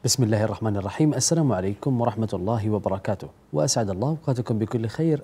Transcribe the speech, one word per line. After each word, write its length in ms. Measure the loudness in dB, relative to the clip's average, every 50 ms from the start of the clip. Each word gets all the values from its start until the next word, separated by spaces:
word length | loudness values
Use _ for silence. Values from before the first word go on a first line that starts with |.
| 0
بسم 200 | 0 2 2 2
الله 200 | 2 4 2 2
الرحمن 340 | 0 -2 -2 -2 -2 -2
الرحيم. 360 | 0 -2 -4 0 2 2 2 4
السلام 380 | 2 0 2 2 2 4 2
عليكم 500 | 2 2 0 -2 -4 -2 -2 -2 0 2
ورحمة 280 | 0 0 0 -2 -2 -2 -2
الله 360 | -2 -2 0 0 0 0 0
وبركاته، 600 | -2 0 0 -2 -4 -2 -2 -4 -4 -4 -6 -16 -16 -20 -14 _ 0
وأسعد 360 | 0 2 2 2 0 0 0
الله 180 | -2 -2 -2
أوقاتكم 520 | -2 -2 -2 -2 -2 -2 -2 0 -2 0 0
بكل 280 | 0 -2 -2 -2 -2
خير. 340 | -4 -2 0 0 2 0 0